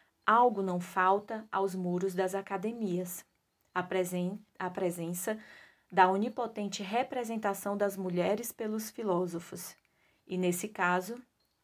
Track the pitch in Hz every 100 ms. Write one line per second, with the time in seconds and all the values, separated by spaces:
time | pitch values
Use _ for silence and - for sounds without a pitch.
0 | _ _ - 226 247 196 190 180 180 190
1 | 185 202 208 220 220 196 196 185 180 175
2 | 190 180 185 196 196 196 208 240 208 175
3 | 180 - - _ _ _ _ 180 180 185
4 | 180 180 180 208 - - 185 185 185 175
5 | 165 180 - 214 - - - _ _ 190
6 | 185 190 226 - 226 220 202 196 190 226
7 | 262 254 226 226 214 196 202 202 202 196
8 | 185 175 180 220 233 - 220 214 214 -
9 | 214 180 180 170 170 180 - - _ _
10 | _ _ - 180 180 180 208 - 180 180
11 | 185 247 - _ _ _